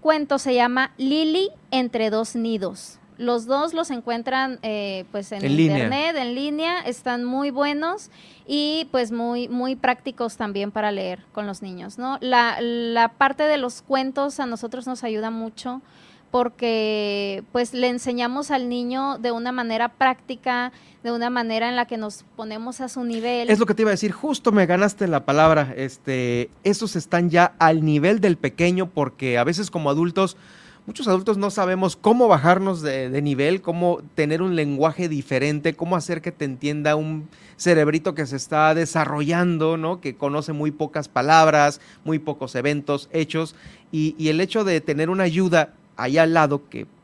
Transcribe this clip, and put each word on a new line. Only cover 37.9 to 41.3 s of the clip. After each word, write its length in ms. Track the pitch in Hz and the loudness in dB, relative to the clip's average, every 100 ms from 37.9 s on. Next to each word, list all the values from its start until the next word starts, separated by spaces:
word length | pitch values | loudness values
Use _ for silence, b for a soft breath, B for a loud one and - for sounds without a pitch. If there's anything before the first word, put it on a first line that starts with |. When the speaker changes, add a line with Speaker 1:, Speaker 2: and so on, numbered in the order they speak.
| 156 190 180 | 2 -2 -4
Speaker 2:
que 100 | 143 | -4
se 80 | |
está 400 | 135 - 156 156 | -6 -2 4 4
desarrollando, 1000 | 160 165 165 151 147 147 170 180 165 160 165 | 4 0 0 0 0 0 2 2 2 0 0
¿no? 240 | 160 180 | -2 -6
Que 160 | 147 127 | -8 -4
conoce 360 | 143 147 147 | -4 -4 -4
muy 200 | 151 151 | -4 -4
pocas 340 | 147 151 151 147 | -4 -6 -6 -4
palabras, 720 | - 131 | -2 6